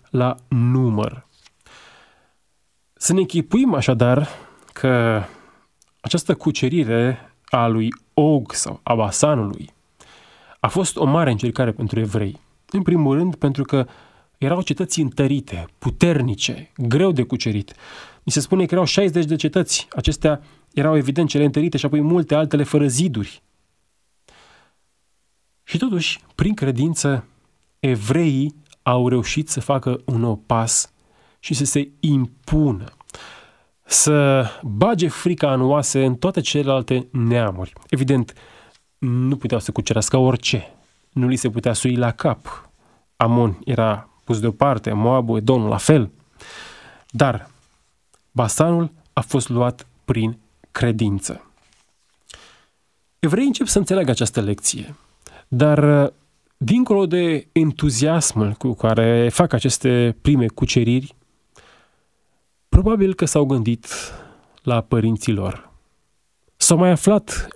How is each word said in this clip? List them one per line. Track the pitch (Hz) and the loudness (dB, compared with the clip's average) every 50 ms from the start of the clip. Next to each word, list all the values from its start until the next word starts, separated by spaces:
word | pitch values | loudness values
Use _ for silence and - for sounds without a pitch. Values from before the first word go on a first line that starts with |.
| _ _ | _ _
la | - 127 123 127 123 - - _ | -2 -2 0 0 -2 -6 -6 _
număr.” | 135 120 117 123 127 131 131 117 107 104 107 117 - 127 - _ _ _ _ - _ _ _ - - - - - - - _ _ _ _ _ _ _ _ _ _ _ _ _ _ _ _ _ _ _ | -2 0 0 2 2 2 2 0 0 -2 -4 -4 -8 -12 -20 _ _ _ _ -20 _ _ _ -20 -20 -20 -20 -20 -20 -20 _ _ _ _ _ _ _ _ _ _ _ _ _ _ _ _ _ _ _
Să | _ - - 175 | _ -2 0 2
ne | 190 | 2
închipuim | 185 180 - 170 - - - 240 269 247 170 | 0 0 -2 -4 -2 0 0 2 2 2 2
așadar | 135 110 - 127 110 120 120 127 139 151 - - - - - - _ _ - _ | 2 2 0 2 4 4 4 4 2 0 -2 -6 -14 -20 -20 -20 _ _ -20 _
că | - - 131 127 120 117 117 110 107 92 - - - - - _ _ _ _ _ _ _ _ _ _ | -4 0 0 2 2 2 2 0 -2 -4 -6 -12 -20 -20 -20 _ _ _ _ _ _ _ _ _ _
această | - - - 170 - - 180 | -6 -4 -4 -2 0 0 -2
cucerire | - - 160 - - 131 127 160 175 139 110 117 117 120 127 127 - - - _ _ _ | 0 0 -2 -2 0 -2 0 0 0 0 2 2 2 0 0 -2 -4 -10 -20 _ _ _
a | - - 123 117 | -2 0 0 2
lui | 117 110 113 110 113 - - _ _ _ | 2 0 0 -2 -4 -6 -8 _ _ _
Og | 156 147 156 151 139 110 - - | 2 2 4 2 2 0 -4 -6
sau | - - - - - - | -8 -8 -8 -10 -10 -4
a | - 120 | -2 0
Basanului | 113 107 101 - - 151 151 151 117 107 98 98 - - - _ _ _ _ _ _ - - - - - - - _ _ - - _ | 0 0 -2 0 0 2 2 2 0 -2 -4 -6 -10 -14 -18 _ _ _ _ _ _ -20 -20 -20 -20 -20 -20 -20 _ _ -20 -8 _
a | - 117 | -6 -2
fost | - 185 185 - - | -2 -2 -2 -2 -2
o | - 160 | 0 0
mare | 135 147 165 165 135 | 2 2 2 2 2
încercare | 117 101 120 120 113 - 127 117 107 | 0 0 -2 -4 -2 -2 -2 -2 -2
pentru | - 113 104 - 110 | -4 -6 -4 -2 -2
evrei. | 110 104 95 107 101 98 - - - _ _ _ _ _ | -4 -2 -2 -4 -4 -4 -8 -12 -20 _ _ _ _ _
În | - 196 180 | -4 -2 0
primul | 180 175 170 151 135 135 | 2 2 2 2 2 0
rând, | 151 175 185 147 | 0 0 -2 -2
pentru | - - 139 131 143 131 | -2 -2 -2 -2 -2 -4
că | - 147 135 127 - - - - _ _ _ _ _ _ _ | -2 -2 -2 -2 -4 -8 -18 -20 _ _ _ _ _ _ _
erau | 139 139 175 180 180 | -4 -2 -2 -4 -4
cetăți | - 147 - 185 175 - 165 | -4 -4 -4 -4 -4 -4 -4
întărite, | 151 127 - - 139 135 143 135 - - 95 87 82 - - _ | -4 -2 0 0 0 0 0 -2 -4 -8 -10 -12 -12 -12 -16 _
puternice, | - 123 - - 175 175 160 139 123 123 101 - - - - - - - _ | -6 -6 0 2 2 4 4 2 0 -2 -4 -4 -6 -6 -6 -10 -14 -16 _
greu | - 127 117 127 147 185 196 165 | -6 -2 0 2 2 2 2 2
de | 131 120 | 0 -2
cucerit. | - 131 120 - 113 104 101 101 - - - - - - - - - - _ _ | -2 -4 -4 -4 -4 -4 -4 -6 -8 -14 -20 -20 -20 -20 -20 -20 -20 -20 _ _
Ni | - - | -4 -4
se | 151 | -4
spune | 147 - 190 190 185 | -2 0 0 0 0
că | - 170 | 0 0
erau | 170 160 | 0 0
șaizeci | 147 - 190 202 185 147 175 165 | 2 2 2 0 2 0 0 0
de | 147 160 | 0 -2
cetăți. | 151 - 151 - 190 165 - - - - - | -2 -2 -2 0 0 0 0 -2 -6 -6 -8
Acestea | - 143 - - - - - 156 151 143 - - - _ _ _ _ | -8 -4 -4 -4 -4 0 0 0 0 0 -4 -14 -20 _ _ _ _
erau | 147 143 156 156 | -2 0 2 2
evident | 156 131 135 139 170 165 147 | 2 2 0 0 0 0 0
cele | - 143 147 | 2 2 2
întărite | 143 117 151 160 170 - | 2 2 0 0 0 -2
și | 127 - | -2 -2
apoi | 139 147 151 | 0 0 0
multe | 147 156 175 180 156 - 147 | 2 2 2 2 2 2 0
altele | 151 156 147 - 147 143 | 0 0 0 0 -2 0
fără | - - 147 147 | 0 2 2 2
ziduri. | 139 120 131 180 175 120 110 98 - - - _ _ _ _ _ _ _ _ _ _ _ _ _ _ _ _ _ _ _ _ _ _ _ _ _ _ _ _ _ _ _ _ _ _ _ _ _ _ _ _ _ _ _ _ _ | 2 2 0 0 0 -2 -4 -6 -6 -10 -18 _ _ _ _ _ _ _ _ _ _ _ _ _ _ _ _ _ _ _ _ _ _ _ _ _ _ _ _ _ _ _ _ _ _ _ _ _ _ _ _ _ _ _ _ _
Și | - - 165 | -8 -6 -4
totuși, | 262 254 196 170 156 - - - - _ _ | -2 -2 -2 -2 -2 -4 -6 -8 -12 _ _
prin | - 147 208 214 | -4 -2 -2 -2
credință, | - 135 135 127 117 139 170 160 - - 143 139 123 - - _ _ _ _ _ _ _ _ _ _ | -2 -2 -2 -2 -2 -2 -2 -2 -2 -2 -2 -2 -2 -6 -10 _ _ _ _ _ _ _ _ _ _
evreii | - 135 123 107 101 110 135 165 170 156 135 131 143 151 - - _ _ - _ _ | -2 -2 -2 -2 -2 -2 0 2 2 2 0 0 -2 -2 -6 -10 _ _ -20 _ _
au | 123 123 127 123 123 | 0 2 2 2 2
reușit | 127 123 107 - - 151 151 - | 2 0 0 -2 -4 -4 -4 -4
să | - 139 | -6 -6
facă | - - 139 135 - 131 123 127 - | -2 -2 -2 -2 -2 -4 -4 -4 -4
un | - 123 113 | -4 -4 -2
nou | 117 117 107 | -2 -2 -4
pas | 107 - - 117 113 113 113 - - - - _ _ _ _ _ _ _ _ _ _ | -6 -4 -2 -2 -2 0 0 -2 -2 -4 -6 _ _ _ _ _ _ _ _ _ _
și | - - 160 | -8 -6 -4
să | 123 143 | -2 -2
se | 131 - 147 143 143 - _ | -2 -2 -2 -4 -4 -6 _
impună, | - 156 143 135 123 123 - _ _ - 151 156 151 139 110 90 - - - _ - - - - - - - - - - _ _ _ _ _ _ _ | -2 0 2 2 0 -2 -6 _ _ -2 0 2 2 2 0 -4 -8 -12 -18 _ -20 -20 -20 -20 -20 -20 -20 -20 -20 -20 _ _ _ _ _ _ _
să | - - - - 156 151 147 143 139 135 131 123 113 - - - | -2 0 2 2 4 4 4 6 6 4 4 2 0 -4 -8 -8
bage | 110 101 104 180 226 233 165 175 156 | -8 0 2 2 2 4 2 0 -2
frica | - - - 175 175 - 156 143 135 | -2 -2 -2 -2 0 0 0 0 2
în | 127 127 | 2 2
oase | 131 143 147 135 - - 135 135 | 2 2 2 0 0 0 2 2
în | 131 127 | 2 0
toate | 123 - 185 - 175 | 0 -2 -2 0 -2
celelalte | 123 - - 147 139 135 135 131 123 - 131 127 127 - - | -2 -2 -2 0 0 0 0 0 0 0 -2 -2 -2 -4 -4
neamuri. | 127 117 117 120 120 113 104 92 90 92 - - - - - | -2 0 2 2 2 0 -2 -4 -6 -10 -12 -12 -20 -6 -6
Evident, | - 131 135 127 139 123 110 - - - - - - - - _ _ _ _ _ _ _ | -4 -2 0 2 2 0 0 -4 -8 -18 -20 -20 -20 -20 -20 _ _ _ _ _ _ _
nu | 139 123 120 123 127 131 143 | -4 -2 -2 0 0 0 -2
puteau | - - 107 120 110 | -2 -2 -4 -4 -4
să | - - - | -4 -4 -6
cucerească | - - - 110 110 107 - - | -6 -4 -2 -2 -2 0 0 2
orice. | 131 127 127 123 120 - - - 101 - - - _ _ _ _ _ _ _ _ | 2 4 2 2 0 -2 -2 -4 -4 -4 -8 -18 _ _ _ _ _ _ _ _
Nu | 131 123 127 | -2 0 0
li | 131 | 0
se | 123 - 117 | 0 -2 -4
putea | 104 113 - 123 110 | -4 -2 -2 -2 -2
sui | - - 127 123 | 0 -2 -2 0
la | 120 120 117 | 0 0 -2
cap. | - - - 147 123 - - - - - - - _ _ _ _ _ _ _ _ _ | -2 -2 -2 -2 -2 -4 -8 -14 -18 -18 -20 -20 _ _ _ _ _ _ _ _ _
Amon | - 117 113 120 120 120 107 87 - - | -2 0 2 2 2 2 0 -2 -4 -6
era | - 123 110 113 110 104 104 - - _ _ _ | -4 -2 0 0 0 -2 -4 -8 -16 _ _ _
pus | - 117 104 | -6 -4 -2
deoparte, | 110 117 104 - 139 143 127 107 107 110 107 | -2 -4 0 0 0 0 0 -2 -4 -4 -2
Moabul, | 104 110 120 131 131 120 113 117 | 0 0 2 2 0 0 0 -2
Edomul | 110 107 123 131 120 110 107 | 0 2 2 2 2 2 0
la | 110 | -2
fel. | 92 - - 156 143 107 101 - _ _ _ _ _ - - - - - - - - - - - - _ _ | 0 4 4 4 4 4 0 -6 _ _ _ _ _ -20 -20 -20 -20 -20 -20 -20 -20 -20 -20 -20 -20 _ _
Dar | - 110 143 135 117 107 - - _ _ _ _ _ _ _ _ _ _ _ _ _ _ _ _ | -2 0 0 0 0 -4 -10 -16 _ _ _ _ _ _ _ _ _ _ _ _ _ _ _ _
Basanul | _ 127 120 107 - - 156 170 170 170 170 151 - - _ _ _ | _ -2 -2 -2 0 0 0 2 2 0 -2 -4 -6 -12 _ _ _
a | 135 | -6
fost | 120 - - 135 - - | -4 -2 -2 -4 -2 -2
luat | 123 123 123 123 120 - - - _ _ _ | -2 -2 -2 -2 -4 -6 -14 -20 _ _ _
prin | - 123 113 110 110 117 - _ _ _ _ _ _ | -4 -2 -2 -2 -4 -4 -8 _ _ _ _ _ _
credință. | - - 123 120 110 110 117 104 98 98 - - - - - _ _ _ _ _ _ _ _ _ _ _ _ _ _ _ _ _ - - - - _ _ _ _ _ _ _ _ _ _ _ _ _ _ | -6 -2 -2 -2 0 0 -2 -2 -2 -4 -6 -8 -12 -14 -16 _ _ _ _ _ _ _ _ _ _ _ _ _ _ _ _ _ -20 -20 -20 -20 _ _ _ _ _ _ _ _ _ _ _ _ _ _
Evreii | - 151 165 220 277 | -2 0 0 2 0
încep | 285 226 - 254 | 0 0 -2 -2
să | - - 202 | 0 0 0
înțeleagă | 175 - 185 196 165 131 | 0 0 0 0 0 0
această | 117 - 117 - - 120 | -2 -2 -2 -4 -2 -4
lecție, | 104 101 101 - - - - 117 - - 147 - _ _ _ _ _ - - - - _ | -4 -4 -6 -4 -4 -6 -6 -6 -10 -14 -18 -20 _ _ _ _ _ -20 -20 -20 -10 _
dar, | 131 120 151 151 151 147 147 147 147 143 139 - - _ _ _ _ _ _ _ _ | 0 2 4 4 4 4 4 4 4 4 2 2 -2 _ _ _ _ _ _ _ _
dincolo | _ 135 113 202 247 254 - 208 202 196 | _ -2 2 2 2 2 2 2 2 2
de | 165 175 180 175 165 156 139 - - _ | 0 0 0 0 0 0 -2 -4 -2 _
entuziasmul | 170 160 151 - - 156 147 117 117 143 151 165 165 151 - - 113 107 101 104 | 2 2 2 0 0 -2 0 0 2 2 2 2 2 0 0 0 0 0 0 -2
cu | - - 127 113 | -2 -4 -4 -2
care | - - 113 113 113 113 117 117 117 120 120 | 0 0 2 2 4 4 4 4 4 2 2
fac | - - - 151 - | 2 2 2 2 2
aceste | 117 - 131 - - - 127 123 120 120 117 110 - | 0 0 -2 -2 0 0 2 2 4 2 2 0 0
prime | - 143 147 131 120 | 0 2 2 4 2
cuceriri, | 110 - - 127 - - 127 113 117 123 131 135 - - _ _ _ _ _ _ _ _ - - - _ _ _ _ _ _ _ _ _ _ _ _ _ _ _ _ _ _ _ _ | 0 0 -2 -4 0 2 2 2 2 2 0 -2 -6 -14 _ _ _ _ _ _ _ _ -20 -20 -20 _ _ _ _ _ _ _ _ _ _ _ _ _ _ _ _ _ _ _ _
probabil | - 180 185 214 226 202 196 190 185 | 4 4 6 4 2 2 2 0 0
că | - 170 | -2 -2
s-au | 151 - 151 147 | 0 2 2 2
gândit | 135 135 123 110 120 117 113 - - - - - - - - - - - - _ _ _ _ _ | 2 0 0 0 -2 -2 -4 -6 -12 -14 -12 -12 -14 -16 -18 -20 -20 -20 -20 _ _ _ _ _
la | 123 120 117 | -2 -2 -2
părinții | - - 131 113 107 113 113 104 - - 107 | 0 0 0 0 2 0 -2 -2 -2 -2 -2
lor. | 98 95 92 - - - - _ _ _ _ _ _ _ _ _ _ _ _ _ _ _ _ _ | -2 -4 -6 -8 -10 -14 -20 _ _ _ _ _ _ _ _ _ _ _ _ _ _ _ _ _
S-au | _ - - 170 160 | _ 2 2 4 4
mai | 180 180 | 4 4
aflat | 175 - - 196 214 202 - - - - - - - | 4 4 4 2 2 2 0 -4 -8 -8 -8 -10 -6